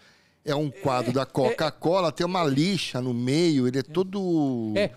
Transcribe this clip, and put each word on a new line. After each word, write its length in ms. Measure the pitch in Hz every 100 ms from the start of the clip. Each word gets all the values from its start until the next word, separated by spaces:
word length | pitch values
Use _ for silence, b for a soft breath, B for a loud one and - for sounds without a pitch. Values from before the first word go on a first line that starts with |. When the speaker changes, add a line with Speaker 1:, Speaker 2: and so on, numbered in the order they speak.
| b b b b
Speaker 1:
É 120 | 147 143
um 160 | 151
quadro 400 | - 143 127 120
Speaker 2:
É, 20 |
Speaker 1:
da 80 | 131
Speaker 2:
é. 40 | 131
Speaker 1:
Coca-Cola, 840 | 143 131 233 156 - 156 190 170
tem 140 | - 175
uma 180 | 185 156
lixa 540 | 131 170 196 - 127
no 120 | 127
meio, 540 | 120 123 151 175 139 127
ele 120 | 135
é 40 |
todo 880 | 131 160 190 202 185 165 139 123 110 107
Speaker 2:
É, 160 | 208